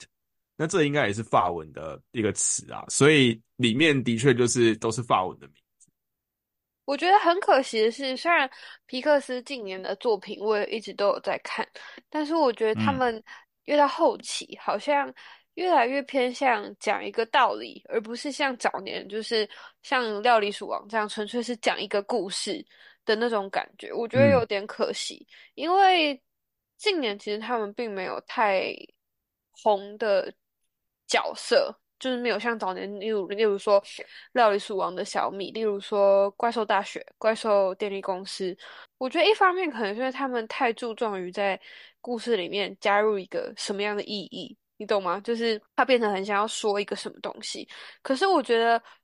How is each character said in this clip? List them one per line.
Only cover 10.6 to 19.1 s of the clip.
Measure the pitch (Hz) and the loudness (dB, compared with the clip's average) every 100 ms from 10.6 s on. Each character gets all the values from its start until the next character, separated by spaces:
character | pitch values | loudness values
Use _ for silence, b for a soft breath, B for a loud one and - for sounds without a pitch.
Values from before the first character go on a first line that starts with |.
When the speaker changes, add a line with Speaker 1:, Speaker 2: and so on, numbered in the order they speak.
| 208 | 0
Speaker 2:
一 | 220 | -6
直 | 208 | -8
都 | 185 202 | 0 0
有 | - | 2
在 | - 147 | -2 -6
看， | - - - B B B _ | -6 -8 -8 B B B _
但 | 302 294 | -6 -2
是 | 330 | 2
我 | 277 | 2
觉 | 220 220 | 2 0
得 | 220 | 2
他 | 220 | 2
们 | 269 247 220 - B B _ - | 2 0 -2 -10 B B _ 0
越 | 294 | 4
到 | 285 | 4
后 | - 311 202 | 4 2 2
期， | - - - | -6 -8 -10
Speaker 1:
嗯。 | - | -10
Speaker 2:
好 | - 208 | -4 -4
像 | 285 285 262 - B B B - | 0 0 0 -10 B B B -6
越 | 359 | 2
来 | 311 240 | 4 4
越 | 277 | 0
偏 | 269 277 247 | -2 -2 -2
向 | 247 269 220 202 208 | 0 0 0 -2 -6
讲 | - 202 | -2 -2
一 | 202 | -2
个 | 202 226 | -4 0
道 | 285 233 214 | 4 2 0
理， | 165 - - | -8 -14 -6
而 | 226 | -6
不 | 214 240 | -6 -10
是 | 294 | -8
像 | 262 277 247 | -2 -4 0
早 | 220 - | -4 -4
年 | 190 - | -8 -10
就 | - | -8